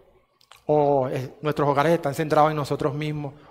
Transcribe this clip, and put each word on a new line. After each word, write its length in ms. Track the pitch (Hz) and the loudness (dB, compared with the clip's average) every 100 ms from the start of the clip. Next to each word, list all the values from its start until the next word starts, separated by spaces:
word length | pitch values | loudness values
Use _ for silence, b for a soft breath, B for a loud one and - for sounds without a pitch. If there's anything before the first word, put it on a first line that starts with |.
| _ _ _ _ _ - - | _ _ _ _ _ -12 -2
¿O, 420 | 151 143 143 127 | 2 4 2 0
eh, 260 | 143 127 - | -4 -8 -8
nuestros 260 | 151 147 143 | -4 0 0
hogares 260 | 139 147 | 2 2
están 200 | 165 139 | 2 -2
centrados 380 | 135 156 156 151 | -4 0 4 4
en 60 | 156 | 2
nosotros 360 | 139 143 151 | -4 -2 -4
mismos 400 | 143 151 151 143 139 b | -4 -6 -6 -8 -14 b